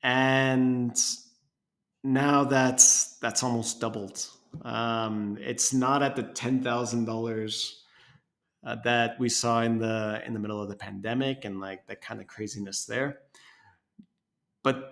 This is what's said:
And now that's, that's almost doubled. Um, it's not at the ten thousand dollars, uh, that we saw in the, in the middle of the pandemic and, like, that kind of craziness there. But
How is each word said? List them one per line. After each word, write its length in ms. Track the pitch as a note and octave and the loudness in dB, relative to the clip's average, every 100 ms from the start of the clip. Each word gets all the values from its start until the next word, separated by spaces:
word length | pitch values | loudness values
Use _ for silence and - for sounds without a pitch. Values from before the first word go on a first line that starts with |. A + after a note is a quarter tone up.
And 960 | C3 B2+ C3 C3 C3+ C3 B2+ B2 A#2+ - - - - _ _ _ _ _ _ _ | 2 4 4 4 4 4 2 2 0 0 -2 -4 -12 _ _ _ _ _ _ _
now 400 | C3+ C3 C#3+ C#3+ | 0 2 6 4
that's, 720 | C3+ C3+ B2+ B2 - - - - | 6 4 4 6 6 6 0 -4
that's 240 | A#2+ A2 | -4 0
almost 360 | B2+ A#2 A2+ - | 0 0 -2 -4
doubled. 460 | A#2 G#2+ G2 - - - _ D#3 | -4 -4 -8 -10 -12 -12 _ -14
Um, 760 | A#2+ A2+ A#2 A2+ A2 G#2+ G#2 G#2 | -6 -2 0 0 -2 -2 -4 -6
it's 340 | B2 A#2+ - | -6 -2 0
not 280 | C3 B2+ C#3 | 2 2 2
at 140 | C#3 C3+ | 2 0
the 80 | |
ten 400 | A2 - B2+ C3 | -6 -6 0 0
thousand 420 | B2+ A#2+ A#2 A#2+ A2+ | 0 0 0 -2 -2
dollars, 800 | A2+ A#2 A2 A2 G#2+ - - _ _ - - _ _ _ _ - | -2 -4 -4 -4 -4 -6 -8 _ _ -20 -20 _ _ _ _ -10
uh, 120 | A#2 | -4
that 360 | A#2 A#2+ A2+ - | 0 2 2 0
we 100 | B2+ | 0
saw 320 | - A#2 A#2 | 0 2 2
in 160 | A#2 A2+ | 2 2
the, 460 | A2+ A2+ G#2+ G#2+ - | 0 -2 -2 -6 -6
in 80 | |
the 60 | A2 | -6
middle 200 | G#2 G#2 | -4 -6
of 100 | G2+ | -8
the 60 | G2+ | -10
pandemic 680 | G2+ G2 G#2+ B2 C3+ C3+ G#2+ | -10 -8 -4 0 0 -2 -6
and, 140 | F#2+ | -8
like, 260 | F#2+ F#2+ - | -10 -12 -14
that 140 | G2+ | -16
kind 180 | - A2+ | -12 -12
of 60 | G2+ | -14
craziness 600 | - G#2+ G#2+ G2 G2 - | -10 -10 -8 -8 -8 -4
there. 340 | A#2 C#3 C#3+ _ - - _ _ _ _ _ - _ _ _ _ _ | -4 -4 -6 _ -20 -20 _ _ _ _ _ -20 _ _ _ _ _
But 260 | C#3 C3 - | -2 -2 -4